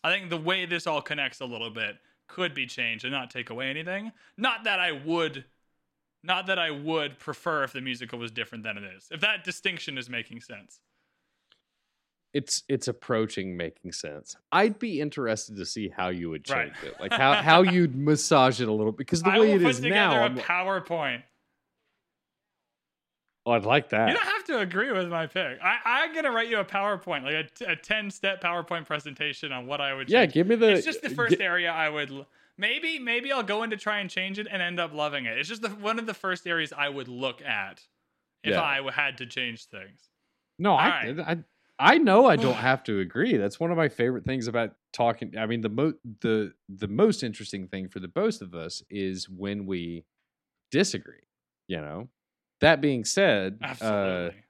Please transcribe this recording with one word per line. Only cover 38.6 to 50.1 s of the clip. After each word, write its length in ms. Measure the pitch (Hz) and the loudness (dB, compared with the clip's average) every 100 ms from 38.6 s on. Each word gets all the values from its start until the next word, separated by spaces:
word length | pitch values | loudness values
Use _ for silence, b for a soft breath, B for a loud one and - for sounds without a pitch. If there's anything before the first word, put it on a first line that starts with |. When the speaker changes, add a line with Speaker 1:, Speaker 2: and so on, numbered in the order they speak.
Speaker 1:
I 160 | 160 139 | 2 -2
w-, 140 | 135 | -2
had 260 | 127 143 127 | -2 -2 -4
to 60 | 123 | -10
change 400 | - 123 113 - | -6 -6 -6 -14
things. 440 | 104 95 _ _ _ _ _ _ - | -16 -18 _ _ _ _ _ _ -2
Speaker 2:
No, 120 | 190 | 2
Speaker 1:
All 80 | 151 | 4
Speaker 2:
I, 100 | 156 | 4
Speaker 1:
right. 300 | 165 113 147 | 2 -2 -4
Speaker 2:
I, 180 | 156 165 - _ _ _ | -4 -6 -6 _ _ _
I 180 | 143 311 | 8 8
know 260 | 277 196 254 | 8 8 8
I 100 | 156 | 8
don't 180 | 135 | 4
Speaker 1:
<sighs> 20 | 117 | 2
Speaker 2:
have 280 | 123 131 - | 2 2 2
to 140 | 104 | -2
agree. 380 | 90 117 220 151 | 0 0 2 2
That's 240 | 101 - | 0 -2
one 100 | 170 | -2
of 60 | 170 | 2
my 100 | 156 | 0
favorite 380 | - 123 123 107 | 2 0 0 -4
things 220 | 131 117 | -4 -2
about 260 | 117 113 - _ | -2 -2 -6 _
talking. 460 | - 120 113 113 107 | 0 0 0 -6 -6
I 80 | 110 | -2
mean, 160 | 117 | -2
the 80 | 110 | -2
mo-, 240 | 110 156 - 120 107 | 0 -2 -2 -12 -6
the, 320 | 113 110 104 - - | 0 0 0 -8 -20
the 220 | 98 101 | -10 -6
most 340 | 104 214 202 | 2 4 4
interesting 460 | 123 101 101 101 92 | -4 -8 -10 -10 -8
thing 180 | 98 92 | -8 -8
for 140 | 95 | -10
the 80 | 90 | -8
both 320 | 160 214 220 | -2 -2 -2
of 120 | 95 | -10
us 300 | 85 80 - _ | -12 -10 -12 _
is 400 | 101 95 92 - | -6 -4 -4 -10
when 360 | 92 98 104 95 | -10 -8 -6 -6
we 380 | 92 85 85 - | -6 -6 -10 -14